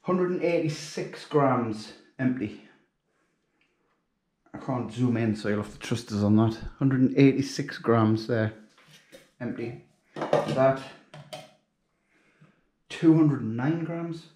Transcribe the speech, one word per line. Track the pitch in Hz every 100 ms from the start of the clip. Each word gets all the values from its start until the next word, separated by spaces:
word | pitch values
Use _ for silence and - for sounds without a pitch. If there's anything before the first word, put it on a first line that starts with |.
hundred | - 185 180
and | 180
eighty-six | 165 170 160 - - - 156 - -
grams | 151 135 123 113 107 - - _ _
empty. | 131 127 107 - - _ _ _ _ _ _ _ _ _ _ _ _ _ _ _ _ _ _
I | 107
can't | - 123 107
zoom | 110 123 113
in, | 113 107
so | 107
you'll | 104
have | 104
to | -
trust | - 113 -
us | 104
on | 104 107
that. | 113 110 - -
Hundred | 135 135
and | 131 -
eighty-six | 139 135 139 - 143 -
grams | - 117 110 110 110
there, | 117 107 - - _ _ - _ - _ _
empty. | 120 - 117 120 _ _ _ -
That, | - 123 - - 135 135 - - _ - - - - _ _ _ _ _ _ _ _ _ _ _ _ _ _
two | - 165
hundred | 156 151 131
and | 113 113
nine | 135 165
grams. | 160 170 170 165 -